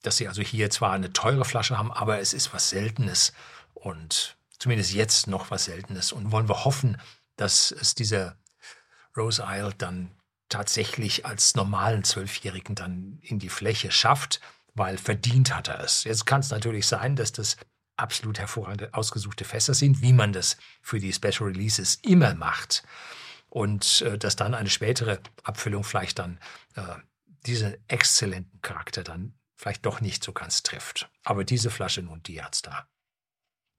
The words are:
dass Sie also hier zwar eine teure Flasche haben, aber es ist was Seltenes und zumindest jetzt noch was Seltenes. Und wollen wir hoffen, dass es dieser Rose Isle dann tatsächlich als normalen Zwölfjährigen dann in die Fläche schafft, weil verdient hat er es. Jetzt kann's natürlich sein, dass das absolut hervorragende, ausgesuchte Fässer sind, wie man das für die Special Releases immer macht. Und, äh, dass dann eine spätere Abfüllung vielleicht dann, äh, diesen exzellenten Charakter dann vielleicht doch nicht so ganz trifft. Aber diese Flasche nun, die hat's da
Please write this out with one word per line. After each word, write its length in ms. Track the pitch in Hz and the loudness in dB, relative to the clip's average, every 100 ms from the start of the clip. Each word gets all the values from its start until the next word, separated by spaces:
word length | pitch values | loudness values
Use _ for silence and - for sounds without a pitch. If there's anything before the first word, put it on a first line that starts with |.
dass 160 | - - | -2 0
Sie 100 | 101 | -2
also 140 | 98 | -6
hier 300 | 98 110 101 | -4 -2 0
zwar 200 | - 104 | 2 0
eine 220 | 98 90 | 0 -2
teure 320 | - 113 135 123 | 0 2 2 2
Flasche 320 | 117 113 110 | 0 0 0
haben, 140 | 110 | -2
aber 280 | - 110 104 | 0 0 0
es 140 | 95 | 0
ist 180 | - - | -2 -4
was 180 | 98 - | 0 0
Seltenes 640 | 95 107 107 101 90 - - - - - - | 0 -2 0 0 2 2 0 -20 -20 -20 -12
und 640 | 98 80 80 - - - _ - | -10 -10 -4 -2 -4 -8 _ -4
zumindest 340 | 127 113 90 | 0 2 2
jetzt 340 | 101 107 - - | 2 4 2 2
noch 240 | 95 - | -4 -4
was 140 | 95 - | -4 -4
Seltenes. 460 | 85 101 92 - | -6 -10 -4 -4
Und 180 | 120 104 | -4 0
wollen 160 | 110 110 | 2 2
wir 160 | - | 2
hoffen, 380 | 135 - 127 - - - _ - | 2 2 2 0 -8 -20 _ -4
dass 360 | 101 - - | 2 4 4
es 240 | - - - | 2 -2 0
dieser 420 | 107 101 90 - _ _ - - _ _ _ 113 | 0 0 -2 -8 _ _ -20 -20 _ _ _ -4
Rose 260 | 110 110 98 | -2 -2 -4
Isle 280 | 98 101 98 | -4 -6 -6
dann 340 | 90 92 90 - _ _ - | -8 -6 -10 -14 _ _ -8
tatsächlich 760 | 101 104 110 107 - 104 - - | -4 -2 0 -2 -2 -2 -2 -4
als 300 | 101 - 110 | 2 4 4
normalen 480 | 98 98 107 107 | 0 2 2 2
Zwölfjährigen 720 | - 101 98 - 98 92 - 98 | 0 -2 -4 -6 -8 -8 -8 -8
dann 440 | 92 90 98 - | -6 -8 -10 -14
in 180 | - 107 | -6 -6
die 100 | 92 | -4
Fläche 420 | - 107 107 92 | -4 -2 -2 2
schafft, 480 | - 117 127 - - - - _ | 4 4 4 0 -6 -8 -20 _
weil 240 | - 95 95 | -4 -2 -2
verdient 560 | - - 120 127 127 | -2 0 4 6 6
hat 140 | - - | 2 -4
er 120 | - | -6
es. 220 | - - | 0 0
Jetzt 220 | 110 110 - | 0 0 4
kann's 260 | 139 135 | 2 2
natürlich 360 | 107 117 107 - | -2 -2 0 0
sein, 280 | 107 127 135 | 0 0 0
dass 160 | 107 | -2
das 260 | - 101 - - _ _ - | -2 -4 -4 -10 _ _ -6
absolut 440 | 110 - 107 107 | -4 -4 -4 -6
hervorragende, 540 | 101 117 95 101 104 | -6 -6 -6 -8 -6
ausgesuchte 520 | 110 110 107 104 - - | -4 -2 -2 -6 -8 -6
Fässer 280 | 113 - | -2 2
sind, 280 | 135 143 135 | 6 6 8
wie 120 | 120 | 10
man 200 | 123 104 | 8 8
das 240 | 95 - - - - | 2 -2 -2 -10 -18
für 180 | - 107 | -6 -4
die 140 | 98 | -2
Special 360 | - 104 - 98 | 0 0 0 -2
Releases 500 | 92 107 - - - | -2 -2 0 0 0
immer 320 | 240 185 113 82 | 8 8 8 4
macht. 480 | 85 - - - - - - - - - _ | -2 -4 -2 -4 -4 -20 -18 -18 -18 -20 _
Und, 520 | - 104 104 - - | -2 0 0 2 2
äh, 160 | 113 104 | 2 -2
dass 180 | 104 101 | -2 0
dann 200 | 107 117 | 0 0
eine 140 | 98 | 0
spätere 500 | - 110 123 113 98 - - | 0 0 0 0 -2 -6 -12
Abfüllung 400 | - 104 113 101 | -10 -6 -4 -4
vielleicht 360 | 101 98 90 - | -2 -2 -2 -6
dann, 200 | 90 85 - - _ - | -6 -10 -16 -20 _ -12
äh, 200 | 92 - _ _ _ - 120 | -12 -12 _ _ _ -10 -4
diesen 320 | 117 104 - - | 0 -2 -4 -4
exzellenten 720 | 131 - - 104 92 90 - | 2 4 4 0 -6 -10 -12
Charakter 420 | - 90 - - | -10 -10 -8 -10
dann 340 | 85 87 101 - _ _ | -10 -10 -12 -14 _ _
vielleicht 300 | 104 101 107 | -8 -4 -4
doch 160 | - | -2
nicht 220 | 101 - | -4 -4
so 100 | - | -6
ganz 300 | - - - | -8 -2 -2
trifft. 460 | - - - - - _ | -2 -6 -8 -8 -10 _
Aber 200 | - 101 | -4 -2
diese 260 | 98 123 104 | 0 0 0
Flasche 320 | - 92 - | -2 -4 -4
nun, 220 | 87 80 | -6 -12
die 180 | - 80 | -12 -12
hat's 180 | - - | -6 -6
da 260 | - 73 - _ _ _ _ _ _ _ _ | -6 -12 -14 _ _ _ _ _ _ _ _